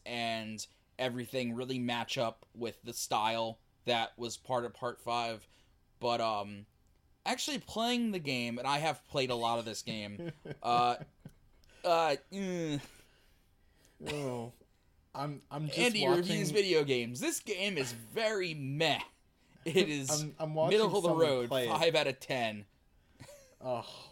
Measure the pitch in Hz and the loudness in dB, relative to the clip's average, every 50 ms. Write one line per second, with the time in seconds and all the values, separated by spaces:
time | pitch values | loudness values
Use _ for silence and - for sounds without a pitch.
0 | - - 120 120 117 117 113 113 110 107 110 104 - - _ _ _ _ _ - | -8 -8 -4 -2 -2 -2 -2 -4 -4 -6 -8 -10 -10 -12 _ _ _ _ _ -4
1 | 127 127 120 127 120 113 - 131 123 120 117 120 127 127 131 127 123 120 120 117 | -4 -2 -2 -4 -6 -4 -4 -2 -2 -2 -2 -4 -4 -4 -2 -2 -2 0 0 -2
2 | 113 - - 135 120 113 - - - - - 107 117 110 98 - - 120 120 - | -2 -2 -2 0 0 -2 -2 -6 -12 -20 -10 -8 -6 -6 -8 -8 -12 -10 -8 -6
3 | - - 131 113 107 113 113 113 113 113 113 - _ _ _ _ - 123 120 113 | -4 0 0 2 2 2 2 0 -2 -2 -4 -8 _ _ _ _ -2 0 0 2
4 | 113 - - - 120 120 107 - - - 131 123 120 117 107 - - 120 113 - | 0 -2 -4 -6 -8 -8 -8 -8 -4 -2 0 0 0 -2 -6 -6 -6 -6 -6 -6
5 | - 120 117 120 117 117 113 107 - - _ _ _ _ _ _ _ _ _ - | -4 -2 0 0 0 -2 -4 -6 -10 -18 _ _ _ _ _ _ _ _ _ -2
6 | - 120 120 117 113 113 110 104 101 104 104 101 104 - _ _ _ _ _ _ | 0 2 2 2 2 0 0 -2 -4 -6 -10 -14 -16 -18 _ _ _ _ _ _
7 | _ _ _ _ - 190 247 254 - - 285 208 - - - 214 226 240 247 240 | _ _ _ _ -4 -4 -2 -2 -2 -2 -4 -4 -6 -6 -4 -2 0 0 2 2
8 | 240 226 202 180 151 143 131 123 120 117 117 120 123 135 143 147 156 160 143 - | 2 0 0 -2 -2 -2 -2 0 -2 -2 -4 -2 0 0 0 2 2 0 -2 -2
9 | - - - 147 131 127 123 120 113 113 117 117 113 113 107 - - 120 113 110 | -6 -4 -2 0 0 0 0 2 2 2 2 0 0 -4 -6 -8 -6 -6 -6 -6
10 | 104 104 104 - 170 170 160 - - 160 147 - - 117 120 120 120 120 120 - | -6 -8 -8 -10 -10 -10 -12 -12 -12 -14 -12 -4 0 2 4 6 6 4 2 0
11 | 147 - _ _ - - - _ _ - _ - - - - - - 180 170 165 | -4 -14 _ _ -20 -20 -20 _ _ -20 _ -20 -20 -20 -14 -4 2 4 4 4
12 | 165 151 143 139 - - 185 196 196 185 180 175 165 156 147 139 - - - - | 4 4 2 0 -4 -6 -6 -4 -4 -2 -2 -2 -2 -2 -2 -4 -6 -8 -16 -20
13 | - _ _ _ _ _ _ _ _ _ _ _ _ _ _ _ _ _ _ - | -20 _ _ _ _ _ _ _ _ _ _ _ _ _ _ _ _ _ _ -12
14 | - 139 147 147 143 131 123 120 117 120 - - - _ _ _ _ _ _ _ | -8 -6 -4 -4 -4 -4 -4 -4 -6 -8 -12 -16 -20 _ _ _ _ _ _ _
15 | _ _ - 139 139 151 143 135 - - - 147 156 147 - - 240 247 214 214 | _ _ -8 -6 -6 -6 -6 -8 -10 -10 -8 -6 -4 -2 0 2 2 4 4 4
16 | 190 175 175 175 175 185 - - - 151 147 214 202 190 170 156 147 139 131 123 | 4 4 4 4 2 2 0 0 0 2 4 4 4 6 6 4 4 4 2 2
17 | 120 113 123 127 220 330 330 - - - 208 180 196 208 190 151 131 120 120 113 | 0 -2 -4 -4 -2 -2 -2 -2 -4 -4 -4 -2 -2 -2 0 -2 -2 -4 -6 -10
18 | 113 107 - 220 226 220 220 202 185 170 160 151 135 131 139 147 165 156 135 110 | -12 -8 -4 -2 0 0 0 0 -2 -2 -4 -4 -4 -4 0 2 2 2 2 0
19 | - - - _ _ _ _ _ _ _ - - - 185 143 190 170 156 151 143 | -2 -8 -14 _ _ _ _ _ _ _ -20 -10 -4 2 4 4 4 4 2 -2
20 | 135 135 151 151 151 151 - - 160 156 156 156 156 170 190 214 220 196 180 202 | -2 0 -2 -2 -2 -4 -6 -6 -6 -2 0 2 4 4 6 6 4 4 4 2
21 | 170 170 156 160 165 151 135 127 120 117 135 131 123 117 156 151 165 170 160 156 | 2 4 4 4 4 4 4 2 2 0 0 0 2 2 2 4 4 4 4 4
22 | 147 139 123 - - - 147 127 120 110 107 104 101 - _ _ _ _ _ _ | 4 2 0 -2 -4 -4 -2 0 0 -2 -2 -6 -10 -16 _ _ _ _ _ _
23 | _ _ _ - - - 587 571 - - - - - 127 123 117 107 - - - | _ _ _ -20 -20 -20 -20 -20 -20 -20 -20 -10 -6 -4 -4 -4 -4 -8 -14 -18
24 | - - | -18 -20